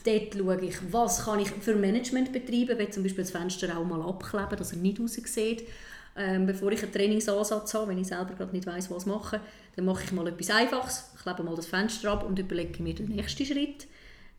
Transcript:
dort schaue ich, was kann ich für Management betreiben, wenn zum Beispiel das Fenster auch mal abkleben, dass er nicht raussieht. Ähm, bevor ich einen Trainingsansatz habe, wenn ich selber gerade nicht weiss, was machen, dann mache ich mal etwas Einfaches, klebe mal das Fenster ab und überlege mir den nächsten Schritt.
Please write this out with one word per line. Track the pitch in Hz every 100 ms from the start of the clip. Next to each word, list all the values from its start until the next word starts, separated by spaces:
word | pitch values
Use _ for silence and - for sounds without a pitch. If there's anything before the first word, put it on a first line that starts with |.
dort | 233 214 214
schaue | 202 185 185
ich, | 185 - 180
was | 226 233 -
kann | 226 208
ich | 196
für | - -
Management | 208 196 226 247 254 254
betreiben, | 254 - 240 247 220
wenn | 202
zum | 196
Beispiel | 190 190
das | 180
Fenster | 175 175 180 180 170
auch |
mal | 175 165
abkleben, | 165 190 - 208 202 202
dass | 180
er | 170
nicht | 185 202
raussieht. | 233 233 - 233 220 226 - - - - - -
Ähm, | 196 190 190
bevor | 190 196
ich | 226
einen | 196
Trainingsansatz | 196 202 214 214 202 208 214 208
habe, | 220 214
wenn | 185
ich | 185
selber | 180 185
gerade | 185 185
nicht | 185 185
weiss, | 175 185
was | 180 190
machen, | 214 - 214 208 - -
dann | -
mache | 185 185
ich | -
mal | 180 170
etwas | 170 170
Einfaches, | 214 254 254 - - - -
klebe | 180 180
mal | 165 165
das | 165
Fenster | 185 220 - 208
ab | 208
und | - 190
überlege | 185 175 170 -
mir | 170
den | 160 208
nächsten | 214 214 -
Schritt. | 269 277 285 - - - - - -